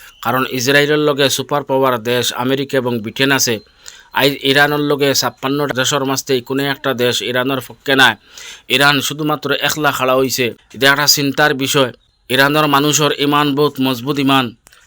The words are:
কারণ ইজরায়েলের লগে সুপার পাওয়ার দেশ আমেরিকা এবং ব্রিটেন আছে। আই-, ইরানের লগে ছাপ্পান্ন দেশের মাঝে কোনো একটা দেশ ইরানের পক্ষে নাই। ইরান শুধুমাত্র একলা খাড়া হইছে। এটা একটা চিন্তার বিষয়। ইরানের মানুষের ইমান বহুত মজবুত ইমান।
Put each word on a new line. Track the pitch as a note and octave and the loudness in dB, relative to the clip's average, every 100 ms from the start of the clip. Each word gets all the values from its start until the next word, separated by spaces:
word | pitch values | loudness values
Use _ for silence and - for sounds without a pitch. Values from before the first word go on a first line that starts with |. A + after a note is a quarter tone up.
| - - | -20 -8
কারণ | A2+ B2+ B2+ | -4 -2 -2
ইজরায়েলের | B2+ B2 C#3+ C#3+ D3+ | -2 2 2 2 2
লগে | D3 C#3 C3+ | 0 2 0
সুপার | - B2 D3 | 0 -4 -4
পাওয়ার | C3+ C3+ C3+ A#2+ | -2 0 0 0
দেশ | A2+ B2 A#2+ | -2 -2 -2
আমেরিকা | - B2+ C3+ C#3 C3+ | -2 -2 -2 -2 -2
এবং | A#2+ A#2+ | -2 -4
ব্রিটেন | A2 A#2+ C3+ | -6 -2 0
আছে। | C3+ B2+ G#2 - _ - - - | 0 0 -4 -8 _ -20 -20 -6
আই-, | G#2 C#3 C#3 | 0 0 0
ইরানের | C3+ C#3 D3 D3 | 0 2 2 2
লগে | D3 C#3+ C#3 | 0 0 0
ছাপ্পান্ন | B2+ B2+ - C3+ C#3+ C#3 | 0 -2 -4 -4 -2 -2
দেশের | B2 B2 C#3+ | -2 -2 -2
মাঝে | C3+ C3+ - B2+ | -2 -4 -2 -2
কোনো | A#2+ C3+ | -2 -2
একটা | C#3+ C3+ C#3 | -2 -2 -2
দেশ | A#2+ A#2+ A2+ | 0 0 -2
ইরানের | G#2 B2 B2+ C3+ - | -2 -2 -2 -4 -8
পক্ষে | A2+ - | -10 0
নাই। | C3+ B2 G#2+ _ - - - - | 4 4 2 _ -20 -20 -14 -2
ইরান | C3 C#3+ C#3+ | 2 2 2
শুধুমাত্র | B2 D3 D3+ D3 C#3 | -2 -4 -4 -2 -2
একলা | - C#3+ D3+ D3 | -2 -2 -2 -2
খাড়া | - C3 | 0 0
হইছে। | C3 C3 C3 A#2+ G#2+ _ | 2 0 0 -2 -4 _
এটা | A2 C3+ | 0 2
একটা | C#3 C#3+ | 2 2
চিন্তার | D3+ C#3 C#3 D3+ | 0 0 2 0
বিষয়। | C3+ C3+ C#3+ B2 - _ _ - | 0 0 0 0 -2 _ _ -2
ইরানের | B2+ C#3 D3+ D3+ | 2 4 2 2
মানুষের | C#3 D3+ D3+ D3 - | 2 2 2 0 0
ইমান | C#3+ D3 D3 | 0 2 0
বহুত | C#3 D3 C#3 | 0 0 0
মজবুত | C3 A#2+ C3 C#3+ | -2 -2 -4 -2
ইমান। | C3+ C3+ A#2+ - - _ | 2 2 0 -8 -20 _